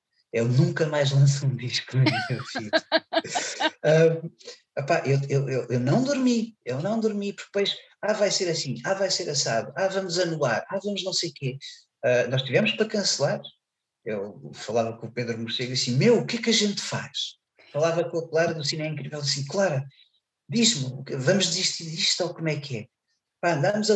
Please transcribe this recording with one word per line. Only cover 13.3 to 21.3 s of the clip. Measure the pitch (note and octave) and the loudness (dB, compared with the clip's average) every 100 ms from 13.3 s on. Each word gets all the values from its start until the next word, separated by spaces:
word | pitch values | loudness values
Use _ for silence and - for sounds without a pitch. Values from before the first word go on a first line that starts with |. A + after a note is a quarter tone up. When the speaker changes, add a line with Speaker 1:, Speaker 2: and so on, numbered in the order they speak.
| G#3+ - - _ _ _ _ | -2 -8 -20 _ _ _ _
Speaker 1:
Eu | A2 G#2 G2+ A#2 - | -8 -6 -8 -12 -16
falava | - - A2+ A2+ A2 | -12 -4 -2 -2 -4
com | A2+ | -10
o | |
Pedro | - A#2 A#2 | -6 -6 -6
Morcego | A#2 - B2 | -6 -6 -4
e | |
assim, | B2+ B2+ B2 | -2 0 4
"Meu, | G#3+ G#3+ | 6 6
o | C#3+ | 2
que | A#3 | -2
é | |
que | A3+ | 2
a | |
gente | A3 G#3 G3 | 2 2 -2
faz?" | - C3+ C#3 - - - _ _ - | -6 -6 -6 -8 -8 -12 _ _ -10
Falava | C#3+ E3 E3 E3 | -2 0 0 -2
com | E3+ | -4
a | - | -2
Clara | D#3+ E3+ | 0 0
do | D#3+ | 0
Cine | C#3 D#3+ | -4 -4
é | D#3 | -4
Incrível, | C#3+ C#3 D3+ | -6 -8 -6
assim, | C#3 C#3 C#3 | -4 -4 -2
"Clara, | G3 F#3+ C3+ C#3 - _ _ _ _ - | 0 0 0 -6 -12 _ _ _ _ -4
diz-me, | A3 A3+ C#3+ B2+ - - C3+ | 2 2 2 -4 -8 -8 -2
vamos | C3 | 2